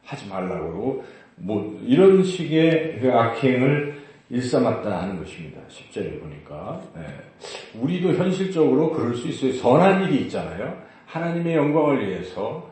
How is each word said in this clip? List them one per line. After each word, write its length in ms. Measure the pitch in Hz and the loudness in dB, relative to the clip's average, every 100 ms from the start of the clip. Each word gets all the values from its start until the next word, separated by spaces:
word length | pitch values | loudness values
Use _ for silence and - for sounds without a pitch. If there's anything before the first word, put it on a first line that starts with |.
하지 240 | - - 101 | -14 -14 -10
말라고 420 | 95 90 85 85 | -8 -6 -6 -8
그러고 340 | 82 123 - - - - _ | -6 -6 -6 -10 -20 -20 _
뭐, 420 | 92 104 - - 110 | -6 -4 -4 -10 2
이런 360 | 139 196 190 | 6 8 8
식의 720 | 180 - 147 160 160 160 - 104 | 4 -2 0 4 4 4 0 0
그 120 | 127 | 2
악행을 800 | 120 113 - 135 123 135 147 - - - - _ | 4 2 2 2 4 2 2 -2 -10 -18 -20 _
일삼았다 720 | 120 120 139 117 107 107 90 | -6 0 2 2 0 -4 -4
하는 160 | 95 92 | -4 -8
것입니다. 420 | 76 - 76 64 - | -10 -14 -16 -16 -20
십 240 | - - | -20 -14
절에 260 | 110 87 - | -10 -8 -8
보니까. 640 | 80 73 - - 95 175 175 - | -14 -16 -16 -14 -12 -12 -14 -16
예. 800 | 76 71 - _ - - - 110 | -16 -16 -20 _ -16 -14 -16 -6
우리도 360 | 135 180 180 | -4 0 0
현실적으로 760 | 180 190 185 185 165 147 131 160 | 2 0 0 -2 2 4 4 2
그럴 220 | - 120 | 0 -2
수 140 | 120 160 | -4 -6
있어요. 240 | 139 135 | -2 -2
선한 520 | - 120 139 190 190 | 0 4 6 6 4
일이 180 | 180 139 | 2 0
있잖아요. 540 | 92 95 82 82 127 185 - - - | 0 -6 -6 -8 -10 -10 -18 -20 -12
하나님의 480 | 165 170 170 170 | -6 -4 -2 0
영광을 540 | 165 147 151 151 135 101 | 2 2 4 2 2 -2
위해서 600 | 90 87 - 104 - - | -6 -8 -8 -8 -8 -14